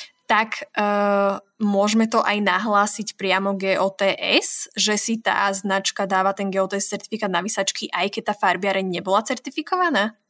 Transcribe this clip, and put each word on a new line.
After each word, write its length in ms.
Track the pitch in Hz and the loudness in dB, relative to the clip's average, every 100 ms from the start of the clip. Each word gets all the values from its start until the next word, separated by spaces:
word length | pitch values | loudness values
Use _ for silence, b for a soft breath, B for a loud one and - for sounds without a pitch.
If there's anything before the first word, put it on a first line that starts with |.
| B _ | B _
tak, 480 | - 214 220 - - | 0 0 0 -6 -8
e, 120 | - 208 208 202 202 196 196 - - | -2 0 2 2 2 0 -2 -8 -4
môžeme 480 | 208 196 208 220 226 | 0 2 4 4 2
to 160 | 233 | 2
aj 160 | - 208 | 2 2
nahlásiť 800 | 196 180 220 202 208 - 202 - | 2 0 2 2 2 0 -4 -6
priamo 400 | 196 190 196 196 | 0 0 0 -2
G 160 | 190 180 | 0 0
O 160 | 190 | 0
T 160 | - 196 - 185 214 | 0 0 0 0 2
S, 320 | - - - | 2 0 -2
že 240 | - 196 214 | -2 0 0
si 240 | - 226 | 0 -2
tá 320 | 196 - 196 | 0 2 2
značka 560 | 196 202 190 196 - 196 | 0 0 -2 -2 -2 0
dáva 240 | 190 190 | 2 2
ten 160 | 196 196 | 0 -2
G 160 | 190 | -2
O 20 | 190 | -2
T 140 | 196 | -2
S 160 | - 202 | -4 -4
certifikát 320 | - 220 208 | -6 -6 -2
na 160 | 175 | -2
výsačky, 480 | 196 - 196 - 220 | -2 -2 -4 -4 -6
aj 160 | - 202 | -4 -4
keď 240 | 214 214 | -4 -6
tá 20 | |
farbiareň 540 | 208 180 185 196 190 190 | 0 0 0 0 -2 -2
nebola 320 | 170 180 196 | -4 0 0
certifikovaná? 960 | 220 262 - - 302 359 349 226 214 - | 0 -6 -8 -10 -4 0 2 2 0 -4